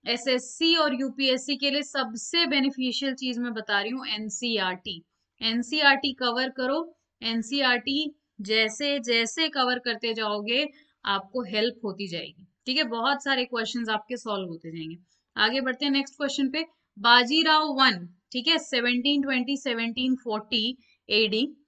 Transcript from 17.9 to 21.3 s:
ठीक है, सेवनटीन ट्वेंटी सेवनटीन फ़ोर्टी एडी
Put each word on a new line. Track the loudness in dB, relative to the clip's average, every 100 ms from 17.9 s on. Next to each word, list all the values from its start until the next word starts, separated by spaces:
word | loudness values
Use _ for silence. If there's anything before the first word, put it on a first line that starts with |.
| 4 -8 -16 _
ठीक | -4 2
है, | 0
सेवनटीन | 2 0 2 2 2 2
ट्वेंटी | 2 0 0 -2
सेवनटीन | -2 -2 -2 -2 0
फ़ोर्टी | 0 -2 -4 -2 -2 -2 -4 _ _ -2
एडी | 2 2